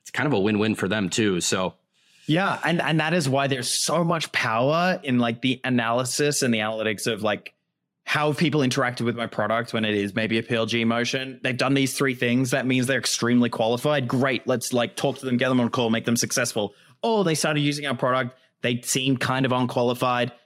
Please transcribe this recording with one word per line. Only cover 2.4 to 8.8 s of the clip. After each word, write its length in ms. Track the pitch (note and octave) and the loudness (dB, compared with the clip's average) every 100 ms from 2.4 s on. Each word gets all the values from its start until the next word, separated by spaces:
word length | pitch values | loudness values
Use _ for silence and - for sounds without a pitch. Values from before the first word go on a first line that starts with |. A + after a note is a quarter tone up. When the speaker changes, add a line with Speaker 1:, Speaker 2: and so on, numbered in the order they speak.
| G3 A#2+ | 0 -2
Speaker 2:
and, 160 | D3 E3+ | -2 0
and 180 | C3+ D#3+ | 0 0
that 140 | D#3 | 2
is 140 | F3 C3+ | 0 2
why 200 | C3+ C#3 | 0 0
there's 360 | C3 A#2+ - | -2 -4 -4
so 200 | - D#3 | 0 0
much 280 | E3 E3 - | 0 0 -2
power 680 | - A#2 A2+ C3 E3 F3+ F3+ | -2 0 2 2 2 0 -2
in, 140 | C#3+ B2 | 0 2
like, 220 | A#2 A#2 | 2 0
the 180 | C3 C3 | -2 -2
analysis 800 | C3 B2 A#2 A#2+ B2+ - D3 C#3+ | 0 0 2 0 0 0 0 0
and 100 | C3 | 0
the 60 | A2+ | 0
analytics 520 | G#2+ A2 G#2+ G2+ B2 | -2 -2 -2 -2 -4
of, 120 | G#2 | -2
like, 320 | G#2 G2+ - _ _ _ _ _ - | -2 -2 -6 _ _ _ _ _ -4
how 220 | D3+ D3+ | 0 0
have 100 | C#3 | 2
people 240 | E3 D3+ | 2 2
interacted 400 | C3 C#3 | 2 2